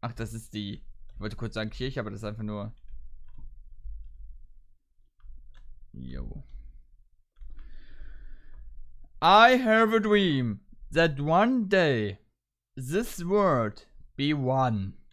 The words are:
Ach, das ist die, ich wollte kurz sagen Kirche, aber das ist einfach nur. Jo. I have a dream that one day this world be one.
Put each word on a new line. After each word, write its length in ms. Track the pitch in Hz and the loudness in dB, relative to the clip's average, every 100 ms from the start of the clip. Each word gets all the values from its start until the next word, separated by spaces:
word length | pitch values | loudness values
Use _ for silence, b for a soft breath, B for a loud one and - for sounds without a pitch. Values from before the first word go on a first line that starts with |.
Ach, 120 | 123 | -8
das 220 | 117 113 | -6 -8
ist 200 | 113 113 | -8 -8
die, 300 | 107 101 101 - - - | -8 -6 -8 -12 -14 -14
ich 60 | - | -8
wollte 160 | 107 - | -8 -6
kurz 180 | 117 | -6
sagen 160 | 113 110 | -4 -6
Kirche, 300 | - 127 131 | -4 -6 -4
aber 100 | 107 | -6
das 100 | 98 | -6
ist 40 | |
einfach 200 | 107 104 | -8 -6
nur. 280 | 107 104 101 - - - - - - - - - - - - - - - - - - - - - _ _ _ _ - - - - - - - | -6 -6 -8 -10 -12 -10 -10 -10 -12 -12 -12 -14 -16 -14 -10 -10 -12 -14 -14 -14 -16 -20 -20 -20 _ _ _ _ -16 -16 -16 -16 -16 -16 -16
Jo. 520 | - 64 64 - - - - - - - _ - _ _ _ - b b b b b b b b b b b b - - - - - | -12 -10 -8 -8 -10 -12 -16 -16 -18 -20 _ -20 _ _ _ -14 b b b b b b b b b b b b -12 -14 -14 -16 0
I 380 | 160 196 233 254 | 8 10 10 8
have 340 | 247 220 226 | 6 6 6
a 60 | 226 | 4
dream 600 | 214 208 190 139 123 101 _ - - | 4 4 6 4 0 -2 _ -18 -4
that 260 | - 165 139 | 2 2 2
one 480 | 143 165 220 262 202 | 2 4 6 2 4
day 520 | 190 165 127 104 95 _ _ _ _ _ - | 4 6 4 0 -4 _ _ _ _ _ -12
this 500 | 127 175 233 - 175 | -2 -2 -2 -4 0
world 640 | 202 196 139 110 - - - - - | 4 4 4 2 -4 -18 -20 -20 -2
be 160 | 139 | 0
one. 600 | 151 127 131 131 107 95 - - | 0 2 2 4 2 -2 -8 -20